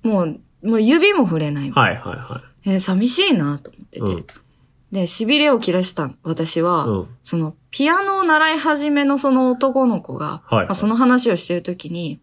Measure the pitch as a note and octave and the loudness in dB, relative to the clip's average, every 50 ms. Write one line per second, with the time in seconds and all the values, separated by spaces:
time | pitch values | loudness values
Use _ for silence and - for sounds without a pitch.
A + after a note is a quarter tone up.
0 | - A3+ G#3+ F#3+ F3 D#3+ C#3+ - _ _ _ _ - G#3 A3+ A3 G#3+ A3+ D4 E4 | 0 0 0 0 0 -2 -4 -10 _ _ _ _ -4 -2 0 2 4 4 4 6
1 | E4 G#4 G4+ F4+ B3 F3 E3 D#3+ D#3 D3 D3 C#3+ C#3 C#3 - C#3+ A#2+ G2 E2+ - | 4 4 4 4 2 2 0 -2 -2 -2 -4 -4 -6 -2 2 2 2 2 2 -2
2 | - - F2 - - - A2 B2 - - _ _ _ G3 F#3+ F#3+ F#3 - F#3 F#3+ | -8 -10 -10 -10 -12 -12 -14 -14 -14 -18 _ _ _ -2 0 0 0 0 0 0
3 | A3 B3+ B3+ F4 G4 G4 D4 F#3 D3+ C#3+ D3 C#3+ - - - - - _ - - | 2 2 2 2 2 2 2 2 0 -2 -4 -6 -10 -16 -20 -20 -20 _ -10 -6
4 | A2 G2+ F#2 E2+ - - - - _ _ _ _ _ _ _ _ _ _ G3+ G3 | -4 -4 -4 -4 -8 -14 -20 -20 _ _ _ _ _ _ _ _ _ _ -6 -4
5 | F3+ E3+ - - A3+ G#3+ D4 D4 D4 D4+ C4 A3+ A3+ - F3 F#3 F3+ E3+ - - | -2 -2 -2 -2 0 0 2 2 4 2 2 2 0 0 0 0 0 -2 -2 -4
6 | D3+ C3 C3 _ _ D#3+ D#3+ D#3+ D#3+ D#3+ - E3 E3 F3 F3+ E3 D#3+ B2 G#2 F#2+ | -6 -8 -8 _ _ -6 -4 -4 -2 -2 0 0 0 2 0 0 0 -2 -2 -4
7 | F2+ - - _ _ - - E3+ D#3+ D#3 - _ _ _ - - C#4 D4+ E4+ F#4 | -4 -8 -14 _ _ -6 -4 -4 -4 -4 -8 _ _ _ -6 -2 0 0 0 0
8 | G4 G4 G4 F#4+ F#4+ E4+ D#4 D4+ D#4 D#4+ D#4+ D#4 C4 D#4+ D4+ C#4+ C#4+ D4+ D4 C#4+ | 0 -2 -2 -2 0 2 2 2 2 2 0 0 0 0 -2 0 0 0 0 0
9 | C#4+ C#4 C#4 C4+ C4+ C#4 C4 C4 C4 B3+ B3 B3 C4+ C4+ C4 C4+ C4 A#3+ A3 - | 2 2 0 2 2 2 2 4 4 2 2 2 0 0 2 2 2 2 0 -2
10 | - - C3 - D3+ D3+ - - _ - A#2 G#2+ F#2 - G3 F#3 G3+ G#3+ A3+ A#3 | -6 -10 -10 -8 -8 -8 -8 -10 _ 0 0 0 0 0 -2 -2 0 0 2 4
11 | C4 B3 B3 B3+ B3 A#3+ F#3 E3+ - - F3 F3 E3+ - F3 F3+ - E3 F3 E3+ | 4 4 4 4 4 2 0 0 -2 -4 -4 -4 -4 -6 -10 -10 -10 -10 -10 -8
12 | E3+ D#3 - - | -8 -8 -10 -12